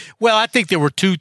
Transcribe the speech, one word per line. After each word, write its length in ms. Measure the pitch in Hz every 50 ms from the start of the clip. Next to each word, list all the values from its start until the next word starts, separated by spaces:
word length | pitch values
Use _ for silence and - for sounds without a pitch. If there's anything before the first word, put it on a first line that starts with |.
| - - - _
Well, 180 | 214 233 220
I 100 | 214 226
think 220 | 170 - 247 214 160
there 100 | 190 170
were 120 | 147 147
two 260 | 131 - - 190 185 170